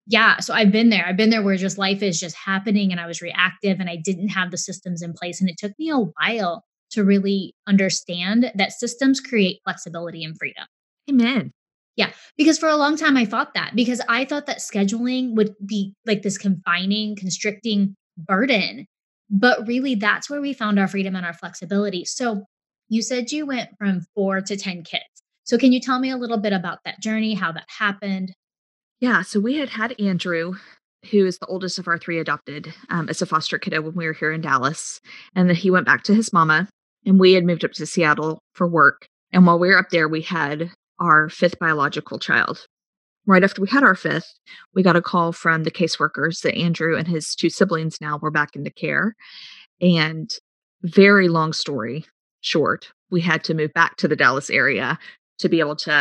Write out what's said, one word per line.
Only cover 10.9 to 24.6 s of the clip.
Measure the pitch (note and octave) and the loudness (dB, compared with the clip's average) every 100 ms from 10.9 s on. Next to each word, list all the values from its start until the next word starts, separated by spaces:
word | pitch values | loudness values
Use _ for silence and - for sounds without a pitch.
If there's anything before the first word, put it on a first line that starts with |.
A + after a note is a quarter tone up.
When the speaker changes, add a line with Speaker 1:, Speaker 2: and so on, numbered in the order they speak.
| _ - | _ 0
Speaker 2:
Amen. | C4 A#3 C4 C#3 - _ _ _ - | 4 4 2 -4 -10 _ _ _ -4
Speaker 1:
Yeah, | F3+ - - - | -4 -4 -10 0
because | D#4 D#4 | 2 4
for | D#4+ | 2
a | D4+ | 2
long | D4 D4+ | 2 2
time | D#4 C4 | 2 2
I | |
thought | G#3 A#3 D4 | 2 -2 -4
that, | - - A3 | -6 -4 -2
because | A#3+ A#3+ A#3+ | 0 -2 -2
I | A#3 | -2
thought | C4+ D4 D4 | -2 -6 -6
that | - | -10
scheduling | - G#3 G3 A3+ B3 B3+ B3+ A3 | -6 -2 0 0 -2 -2 0 0
would | G#3 - | 0 -2
be, | G3+ G#3+ G3 - | -6 -4 -4 -6
like, | A3 G#3 | -4 -2
this | G3+ - | -2 -4
confining, | G3 F3+ F3+ F3 F#3+ G#3+ G#3+ | -2 -2 -2 -2 0 -2 -4
constricting | G3+ F#3 - G#3+ G3+ A#3 G#3 G3 - _ - | -8 -8 -6 -6 -6 -2 0 0 -2 _ -16
burden. | D#3+ F#3+ C4+ G#3+ C#3+ A3+ - _ _ _ - | -2 0 2 0 -2 -8 -18 _ _ _ -2
But | G3 B3 - A3+ | 2 4 2 0
really, | B3 C4+ | -2 -2
that's | G#3+ G#3 - - | 0 0 -2 -4
where | D4 | -6
we | C#4 | -6
found | C4 G#3+ G3+ | -4 0 2
our | F#3+ | 2
freedom | G3 F#3+ | -2 -4
and | F#3 | -6
our | F3 | -8
flexibility. | E3 - - E3+ G3+ G#3 F3+ | -10 -14 -14 -4 -2 -2 -4
So | - - A#3+ G3+ - _ _ _ - | -6 -4 -4 -4 -8 _ _ _ -4
you | A3 | -2
said | A3+ B3 A#3+ | -2 -4 -4
you | D4+ C#4+ | -6 -6
went | B3 - - | -6 -8 -6
from | G3+ F3+ E3+ | -4 -2 -4
four | G#3 G3 F#3+ | -4 -2 -2
to | G3 | -4
ten | G3+ | -6